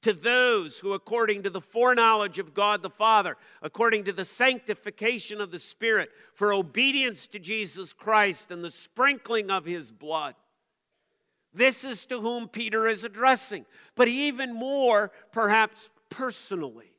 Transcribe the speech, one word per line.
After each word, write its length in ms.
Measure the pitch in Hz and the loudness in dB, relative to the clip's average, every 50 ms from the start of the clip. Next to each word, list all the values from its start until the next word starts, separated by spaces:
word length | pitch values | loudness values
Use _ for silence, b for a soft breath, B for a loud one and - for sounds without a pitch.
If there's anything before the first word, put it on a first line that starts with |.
| - | 2
to 100 | 226 208 | 0 -2
those 680 | 160 151 226 240 254 254 247 233 208 175 156 - - | 0 0 2 4 4 4 4 4 2 0 -4 -10 -8
who, 140 | - 196 196 | -6 -4 -4
according 500 | 185 _ - 214 240 226 214 208 202 190 | -4 _ -4 -2 0 0 0 0 -2 -2
to 60 | 196 | -6
the 100 | 170 185 | -6 -6
foreknowledge 800 | - _ - 226 240 254 247 233 233 226 226 214 208 196 165 180 | -12 _ 0 2 4 4 6 6 6 6 6 4 2 -2 -4 -8
of 140 | 190 156 143 | -10 -6 -2
God 280 | 190 202 208 208 202 170 | 0 2 2 0 0 -4
the 80 | 185 | -8
Father, 460 | - - 208 226 220 214 196 175 135 b b b b b b | -4 0 4 6 6 6 4 2 -6 b b b b b b
according 400 | 156 _ - 233 233 220 214 202 | -12 _ 0 2 2 2 2 -2
to 100 | 185 190 | -4 -6
the 120 | 170 185 | -6 -8
sanctification 1160 | - - - 247 262 262 233 - - 214 - _ 208 202 - 208 226 247 226 - - 208 208 | -8 -2 2 2 2 2 0 -4 -8 -8 -8 _ -16 -12 -4 -2 -2 -2 -2 -6 -10 -8 -8
of 120 | 208 185 165 | -8 -8 -8
the 80 | 170 | -12
Spirit, 500 | - - - _ 220 226 220 202 160 - b b b b b | -12 -12 -10 _ -2 0 2 0 0 -2 b b b b b
for 180 | - 202 208 202 | -2 0 0 2
obedience 760 | 196 185 156 127 220 254 277 269 285 269 247 208 - - - | 0 -2 -2 -2 0 0 2 2 0 -2 -2 -4 -6 -14 -14
to 100 | - 208 | -14 -16
Jesus 540 | 170 160 220 220 208 175 - 180 190 - - | -10 -8 -6 -6 -6 -8 -10 -12 -12 -14 -16
Christ 580 | _ - 208 220 214 208 196 175 - - _ | _ -2 2 4 4 4 2 0 -4 -10 _
and 140 | 180 175 170 | -12 -12 -12
the 60 | 170 | -12
sprinkling 800 | - - - - _ - 254 277 285 247 _ - 233 226 208 185 | -12 -12 -16 -16 _ 2 2 2 2 0 _ -2 -2 -2 0 0
of 160 | 196 190 151 | -2 -4 -2
his 280 | 160 175 175 147 110 113 | -6 -8 -8 -8 -12 -18
blood. 420 | 104 147 151 160 160 151 143 - _ _ _ _ _ _ _ _ _ _ _ _ _ _ _ _ _ _ _ _ _ _ _ _ | _ -10 -6 -6 -6 -6 -6 -12 _ _ _ _ _ _ _ _ _ _ _ _ _ _ _ _ _ _ _ _ _ _ _ _
This 300 | 175 240 262 254 - - | 2 2 2 2 0 -6
is 200 | 269 247 180 - | -6 -8 -8 -8
to 140 | _ 254 247 | _ -8 -4
whom 280 | 208 226 240 240 233 208 | -4 -4 -4 -4 -8 -10
Peter 400 | - 208 233 220 208 220 220 226 | -10 -8 -6 -4 -2 0 0 0
is 160 | 226 190 190 | -2 -2 -6
addressing, 600 | 226 196 208 247 269 262 208 - - 208 170 110 b b b b b b | -12 -8 2 4 4 4 4 0 -8 -10 -12 -12 b b b b b b
but 140 | - 254 233 | 2 4 4
even 440 | 240 262 285 294 269 240 269 254 240 | 4 0 -2 -2 -2 -4 -8 -8 -8
more, 600 | 226 240 262 277 277 269 240 226 202 214 196 B B B B | -8 -6 -4 0 2 4 4 4 4 2 0 B B B B
perhaps, 640 | - 226 226 202 208 220 220 214 - - - - _ _ _ _ | -4 0 2 4 4 4 4 2 -2 -10 -14 -14 _ _ _ _
personally. 800 | - - 262 254 220 - - - 196 180 156 131 110 113 110 90 _ | -10 -8 -6 -6 -6 -8 -8 -8 -6 -6 -8 -8 -10 -16 -20 _ _